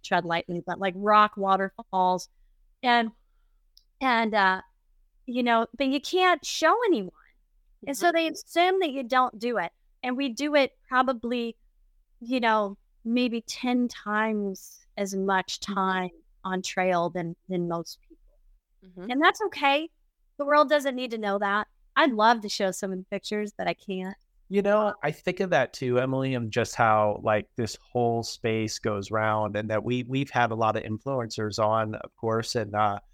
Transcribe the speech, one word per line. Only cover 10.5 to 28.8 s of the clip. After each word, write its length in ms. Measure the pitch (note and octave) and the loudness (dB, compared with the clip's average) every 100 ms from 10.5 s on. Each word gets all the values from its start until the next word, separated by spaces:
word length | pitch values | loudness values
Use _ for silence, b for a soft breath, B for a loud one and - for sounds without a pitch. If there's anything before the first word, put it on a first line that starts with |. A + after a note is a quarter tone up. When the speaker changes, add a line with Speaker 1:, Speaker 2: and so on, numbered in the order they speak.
Speaker 1:
it 200 | D4 C4 _ - | 2 2 _ -4
probably, 680 | B3+ C4 B3 A#3 A#3+ A#3 - _ _ _ _ _ - | 0 0 -2 -4 -4 -6 -10 _ _ _ _ _ -16
you 200 | A#3 B3+ | -4 0
know, 380 | A3+ A3 G3+ G3 _ _ A3+ | 2 2 0 -6 _ _ -2
maybe 360 | A#3+ B3 A#3 | 0 0 -2
ten 460 | - - B3 B3 A#3+ | -8 -6 -2 0 -2
times 1000 | - G#3 G#3+ A3 G#3+ G3+ F#3 - - _ - | -4 -4 -2 0 -2 -4 -8 -14 -20 _ -8
as 180 | G3+ G3 | -6 -2
much 440 | F#3+ F#3+ F3+ - - | 0 0 0 -8 -6
Speaker 2:
Mm-hmm. 60 | G3 | -2
Speaker 1:
time 340 | F#3+ F#3 F3+ - _ _ | 0 0 -4 -10 _ _
on 180 | F#3+ F#3 | -6 -4
trail 480 | F#3+ - F#3 F3 E3+ | -4 -2 2 2 0
than, 260 | F3 E3+ F3 - | -2 -6 -8 -6
than 200 | F#3 E3+ | -4 -2
most 320 | E3+ E3 - | -4 -8 -16
people. 160 | _ - _ _ _ _ _ _ F#3+ | _ -20 _ _ _ _ _ _ -20
Speaker 2:
Mm-hmm. 220 | F3+ G3 | -14 -6
Speaker 1:
And 120 | B3+ | 2
that's 200 | F4 F#4 | 2 2
okay. 460 | G#4 - C#4+ C#4+ D#4+ _ _ _ _ - | -4 0 2 2 -2 _ _ _ _ -8
The 80 | C#4+ | 2
world 240 | D4 C#4+ | 4 6
doesn't 260 | D4 C#4 B3+ | 2 0 -4
need 160 | B3+ | -6
to 60 | A3+ | -4
know 220 | G#3 G3+ | -2 0
that. 280 | G3+ G3+ - _ _ - | 0 0 -2 _ _ 2
I'd 160 | D4+ | 2
love 300 | A3 G#3+ A#3 | 6 4 4
to 80 | G#3 | 0
show 220 | - G3 | -2 -2
some 200 | F#3 F#3+ | -2 -6
of 60 | F#3 | -6
the 80 | F#3 | -6
pictures, 440 | G3+ - G#3 G#3 - | -8 -6 -6 -6 -4
but 100 | F3+ | -4
I 60 | |
can't. 440 | E3+ - F#3 F#3 G3 _ _ - | -4 -6 -8 -8 -12 _ _ -2
Speaker 3:
You 120 | G3 | 0
know, 320 | G3+ G#3+ G#3+ - | 4 4 2 -2
I 100 | D3 | -4
think 280 | D#3 - F3+ | -4 -4 -2
of 100 | F#3+ | 2
that 220 | D#3+ B2 | 2 2
too, 260 | - B2+ B2 | -2 0 2
Emily, 360 | C3 C3 C3+ B2+ | 2 0 -2 -2
and 160 | A2+ | -2
just 240 | A#2+ A2+ - | -2 -2 2
how, 440 | A#2 G#2+ G#2+ - | 4 6 4 0
like, 240 | A2+ G#2+ - - | 0 0 -2 -6
this 220 | A2+ - | -6 -8
whole 420 | _ B2 A#2 A#2 | _ -2 0 0
space 540 | A2 - A2+ A2 G#2+ | -4 -6 -2 -2 -2
goes 320 | - | -4